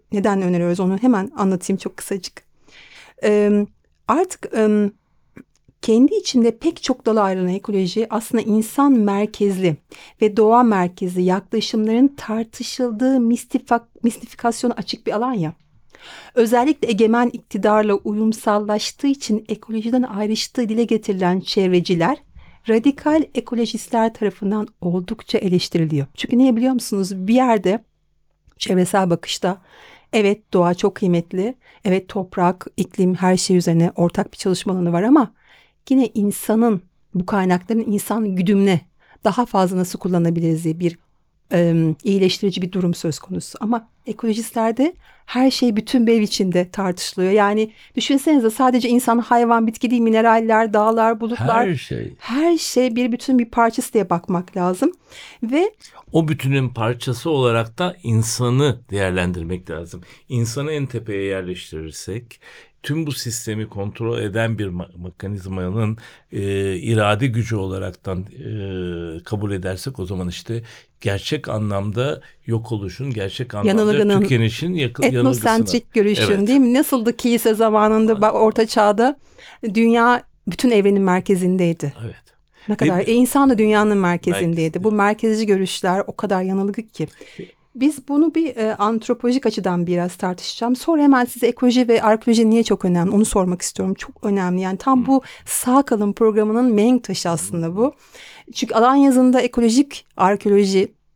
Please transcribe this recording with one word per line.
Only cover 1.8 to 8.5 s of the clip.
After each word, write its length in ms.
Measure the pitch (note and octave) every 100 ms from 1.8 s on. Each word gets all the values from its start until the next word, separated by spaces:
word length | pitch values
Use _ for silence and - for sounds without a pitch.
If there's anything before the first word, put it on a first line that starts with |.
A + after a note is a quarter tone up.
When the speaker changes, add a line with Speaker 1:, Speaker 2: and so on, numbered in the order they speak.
| F#3 -
Speaker 1:
kısacık. 460 | - G3 - - - _ _ - - - - _
Ee, 420 | G#3+ G#3 G#3 G#3 G#3 _ _ _ -
artık, 500 | B3 F#4 - - A3+
ım, 360 | G#3+ G#3 G#3 - _ _ _ - - _ _ _
kendi 340 | - A3 C#4+ G#4+
içinde 420 | - B3+ A#3 A3+
pek 260 | D#4+ E4
çok 220 | - B3+ -
dala 160 | A3
ayrılan 260 | G3 F#3+ F3+
ekoloji 600 | F#3+ - G3+ F#3 G#3+ A3
aslında 340 | G#3+ A3 A#3
insan 480 | -